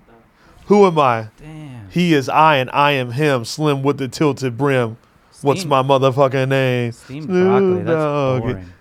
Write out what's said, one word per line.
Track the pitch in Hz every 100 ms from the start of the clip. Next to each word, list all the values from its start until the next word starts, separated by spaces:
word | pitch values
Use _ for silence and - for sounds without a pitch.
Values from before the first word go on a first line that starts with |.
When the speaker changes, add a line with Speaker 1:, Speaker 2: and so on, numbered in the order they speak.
| _ - _ _ _ - -
Speaker 1:
Who | 202 196
am | 156
I? | 135 113 110 _
Speaker 2:
Damn. | 151 156 147 123 98
Speaker 1:
He | 165 175
is | 151 127
I | 147 156 143
and | 127
I | 139 143
am | 139 123
him, | 120 151 131 113
slim | - 151 139
with | 135 135
the | 135
tilted | - 156 123 131 113
brim. | 143 131 113 113 _ _ _ -
What's | 143 165
Speaker 2:
Steamed | 165
Speaker 1:
my | 139
motherfucking | 131 139 135 127 139 135 131
name? | 135 131 123 120
Speaker 2:
steamed | 113 - 135 156
Speaker 1:
Snoop | 180 185
Speaker 2:
broccoli, | 190 190 180
that's | 165 160
Speaker 1:
Dogg. | 151 147 135 127
Speaker 2:
boring. | 123 98 90 -